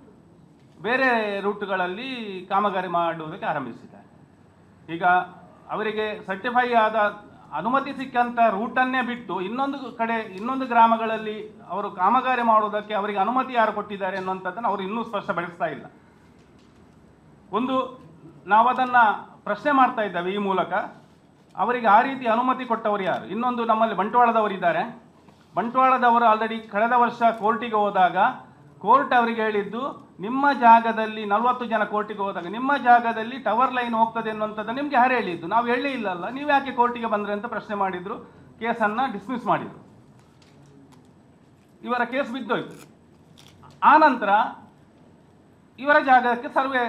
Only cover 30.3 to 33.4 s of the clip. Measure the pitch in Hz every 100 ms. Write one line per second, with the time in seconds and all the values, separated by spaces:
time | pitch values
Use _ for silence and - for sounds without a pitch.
30.3 | 262 285 262 233 226 233 220 220 214 208
31.3 | 202 240 247 240 220 208 208 208 202 196
32.3 | 185 170 214 262 277 247 240 233 220 226
33.3 | 262